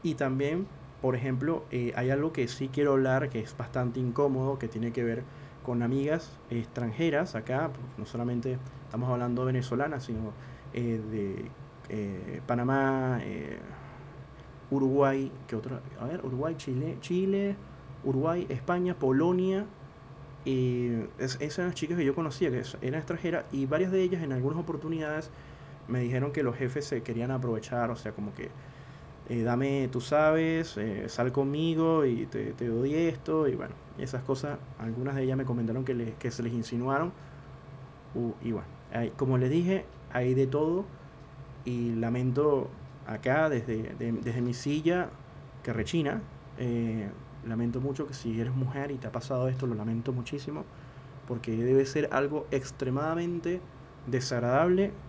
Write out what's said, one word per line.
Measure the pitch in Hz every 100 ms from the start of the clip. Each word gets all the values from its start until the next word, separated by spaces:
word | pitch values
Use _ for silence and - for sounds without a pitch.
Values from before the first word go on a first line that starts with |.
Y | 170 139
también, | 139 131 139 165 196 - - -
por | 131 127
ejemplo, | 127 127 147 165 -
eh, | 127 120 -
hay | 127
algo | 139 156
que | 156 120
sí | - 135
quiero | 131 147
hablar, | 135 131 131 127
que | 123
es | 107 -
bastante | 117 135 123 120
incómodo, | 127 117 143 131 135 135
que | 117
tiene | 110 117
que | 117
ver | 117 117 139 - - - -
con | 120
amigas | 117 135 139 160 156 - -
extranjeras | 120 113 - 120 110 165 147 175
acá, | 113 110 131 160 131 127 -
no | 107
solamente | 117 120 123 123 127 - -
estamos | - 110 123
hablando | 123 123 123
de | 127
venezolanas, | 127 127 123 143 147
sino, | 135 113 110 - - - -
eh, | - 120 113 110
de, | 110 98 95 - - - - -
eh, | 107 101 95 95 - 127
Panamá, | 120 123 135 135 135 131 123
eh, | - 98 73 50 50 - - - - - - - - - -
Uruguay, | 139 135 135 139 139 135 - -
¿qué | 113
otra? | 120 131 - -
A | 113
ver, | 170 135
Uruguay, | 123 151 151
Chile, | - 127 156 -
Chile, | - 180 196 196 202 202 - - - -
Uruguay, | 135 131 156 170 180
España, | 127 - 180 180 175
Polonia, | 135 131 165 180 185 190 214 - - - - - - -
y | - 131 127 123 123 117 107 -
es-, | 131 131
esas | 147 151
eran | 180
las | 175
chicas | 156 175
que | 139
yo |
conocía, | 139 160 131 170
que | 127
es-, | - -
eran | 131 147
extranjeras, | 156 170 175 165 -
y | 135 135
varias | 156 185
de | 190
ellas | 185 180
en | 160
algunas | 127 131 160
oportunidades | 160 151 151 160 151 151 151 - - - - - -
me | 123
dijeron | 120 127 139
que | 143
los | 135 117
jefes | 131 135 143
se | 127
querían | 110 117 120
aprovechar, | 135 120 113 110 120 120
o | 113
sea, | 107
como | - 104
que, | 98 - - - - - - - - -
eh, | 120
"Dame, | 113 120 135 139 131
tú | 131
sabes, | 123 151 156 160 160 160 165 -
eh, | 107 101 101
sal | - 123
conmigo | 131 139 147 165 160 160 160 143
y | 117 110
te, | 110 107
te | 110 120
doy | 113 131 156
esto", | 170 151 - 156 151
y |
bueno, | 123 - - - -
esas | 123 127
cosas, | 131 135 147 147 - -
algunas | 113 117 131
de | 135
ellas | 131 131
me | 131
comentaron | 120 113 117 131
que |
le-, | 123 113
que | 110 127
se | -
les | 117
insinuaron, | 120 110 117 127 139 165 - - - - - - - - - - -
u-, | 120 -
y | 113
bueno, | 107 82 - -
hay, | 117 117
como | - 131 127
les | 127
dije, | 156 175 190 - - -
hay | 127 123
de | 131 135
todo, | 139 156 175 202 - - - - - - - -
y | 123 117
lamento | 113 117 123 127 127 151 139 - - - - -
acá, | 110 131 139 156
desde, | 135 113 110 110
de-, | - 117
desde | 113 113 117
mi | 120 123
silla, | - 147 156 180 170 - - - - -
que | -
rechina, | 113 107 170 143 - - - - -
eh, | 123 120 117 110 101 - - - -
lamento | 113 117 120
mucho | 135 135 147
que | 131
si | 120 113
eres | 117 131
mujer | 131 139 143
y | 135
te | 117
ha |
pasado | 117 - 127 127
esto, | 131 131
lo | 110
lamento | 107 117 117
muchísimo, | 127 117 143 - 147 - - - - - - -
porque | 120 117 110
debe | 120 131 135
ser | 151 151
algo | 135 143 151 -
extremadamente | 139 131 - 127 131 156 165 175 175 170 180 180 - - - -
desagradable | 123 123 123 117 131 170 185 202 -